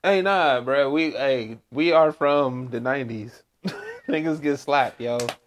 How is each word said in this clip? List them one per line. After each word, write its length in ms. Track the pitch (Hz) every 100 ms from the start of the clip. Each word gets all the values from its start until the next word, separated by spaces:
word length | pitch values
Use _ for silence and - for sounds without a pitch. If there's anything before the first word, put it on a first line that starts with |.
Hey, 200 | 185 196
nah, 380 | 190 196 160 123
bro. 300 | 123 135 139
We, 200 | 151 160
hey, 480 | 127 139 131 110 113 _
we 200 | 127 165
are 180 | 160 156
from 560 | 147 143 143 135 127 127
the 100 | 120
nineties. 600 | 123 139 123 113 107 - _
<laughs> 560 | _ 190 - 427 466 -
Niggas 320 | 160 160 151
get 180 | 147 143
slapped, 420 | - 143 123 -
yo. 180 | 120 120 120 -